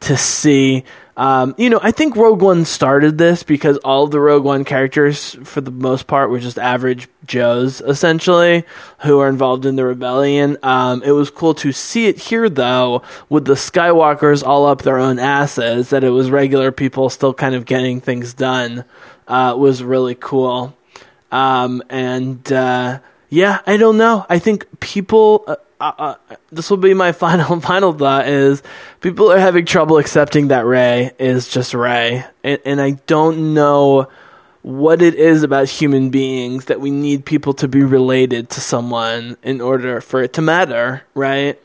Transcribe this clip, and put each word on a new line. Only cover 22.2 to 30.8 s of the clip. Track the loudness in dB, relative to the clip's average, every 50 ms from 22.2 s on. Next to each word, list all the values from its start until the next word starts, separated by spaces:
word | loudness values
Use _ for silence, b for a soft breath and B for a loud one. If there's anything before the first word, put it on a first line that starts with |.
| -6 -8 -8 -8 -6 -4
uh, | -2 -2 0 0 -2 -2 -4 -6 -8 -10 b b b b b _
yeah, | -2 0 0 0 0 -2 -2
I | 0 2
don't | 4 4 4 4
know. | 4 2 2 2 0 -2 -2
I | -2 0
think | 0 0 -2 -2 -4 -12 -18 -14
people, | -12 -8 -8 -8 -2 2 4 4 6 6 4 2 0
uh, | -4 -10 -10 _ _ _ -8
uh, | -8 -6 -6
uh, | -6 -8 -10 -10 -12 _ -20 -20 -20 _ _
this | -12 -10 -4 -2
will | 0
be | 4 4 4 4
my | 4 2 0
<laughs> | 0
final, | 0 0 0 2 0 0 0 -2 -2
final | -2 -2 0 0 0 0 0
thought, | 0 0 0 0 0 0
is | 0 2 2 4 4 2 0 B B B B B B B _
people | -6 -4 0 2 4 4
are | 6 4
having | 4 4 2 2 0
trouble | 0 0 0 2 4 4
accepting | 2 2 2 2 0 2 2 2 0 2 2
that | 2 0 2
Rey | 2 2 2